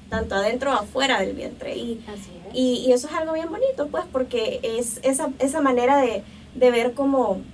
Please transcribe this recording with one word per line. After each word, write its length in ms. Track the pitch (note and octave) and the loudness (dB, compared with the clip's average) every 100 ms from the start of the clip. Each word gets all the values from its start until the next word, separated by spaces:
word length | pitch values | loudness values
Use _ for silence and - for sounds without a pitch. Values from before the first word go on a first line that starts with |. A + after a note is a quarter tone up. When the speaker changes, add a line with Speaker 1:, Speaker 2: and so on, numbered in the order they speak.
| - | -8
Speaker 1:
tanto 260 | A3 - G3 | -6 -2 0
adentro 360 | G#3+ B3 C#4 | 0 0 0
o 20 | |
afuera 460 | B3 G#3 C4 C4+ A3 | 0 -2 0 2 2
del 160 | F#3+ - | 0 -4
vientre. 400 | - - - A3+ | -10 -10 -8 -6
Y, 260 | A#3 A3 - | -6 -8 -10
Speaker 2:
Así 240 | G3+ - F3 F3+ | -14 -14 -16 -6
es. 60 | B3 | 0
Speaker 1:
y, 180 | B3+ B3 B3+ | 2 4 4
y 60 | |
eso 140 | B3+ D4 | 4 2
es 60 | |
algo 200 | E4 D#4+ | -4 -2
bien 160 | D#4+ E4 | -2 -4
bonito, 380 | G#4 C5+ C5 D4 | 0 0 0 -2
pues, 180 | D#4 E4+ | -4 -2
porque 480 | C4 B3+ A#3+ A3 - | -2 -2 -2 -2 -4
es 360 | A3+ A3+ A#3 - | -4 -2 -4 -2
esa, 260 | C4 C4+ D4 - | 0 0 -2 -2
esa 220 | C4+ D#4 | 0 2
manera 360 | C#4 B3 B3 C#4+ | 2 4 4 6
de, 260 | B3 G#3 - - - B3+ | 4 0 -8 -16 -16 4
de 160 | B3 | 4
ver 220 | A#3+ A#3+ | 6 2
como 480 | A#3+ C#4 C4+ G#3+ F#3+ - | 0 2 2 2 0 -6